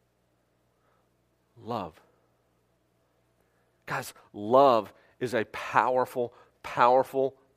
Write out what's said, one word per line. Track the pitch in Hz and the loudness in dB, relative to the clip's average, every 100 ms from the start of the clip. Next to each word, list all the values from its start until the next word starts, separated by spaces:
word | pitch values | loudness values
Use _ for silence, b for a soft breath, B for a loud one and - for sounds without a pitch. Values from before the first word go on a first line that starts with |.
| _ _ _ _ _ _ _ _ _ _ _ _ _ _ _ 117 | _ _ _ _ _ _ _ _ _ _ _ _ _ _ _ _
Love. | 104 117 85 - _ _ _ _ _ _ _ _ _ _ _ _ _ _ _ _ _ _ | -12 -10 -10 -16 _ _ _ _ _ _ _ _ _ _ _ _ _ _ _ _ _ _
Guys, | - 135 - b b | -12 -12 -12 b b
love | 104 104 127 139 113 95 _ _ _ | -12 2 4 6 4 0 _ _ _
is | 123 | -6
a | 117 | -4
powerful, | 104 - - 127 117 127 120 127 120 b b _ | -6 -10 -2 0 0 0 -4 -6 -8 b b _
powerful | - - 123 131 127 135 135 - _ | -8 2 4 4 2 -2 -4 -6 _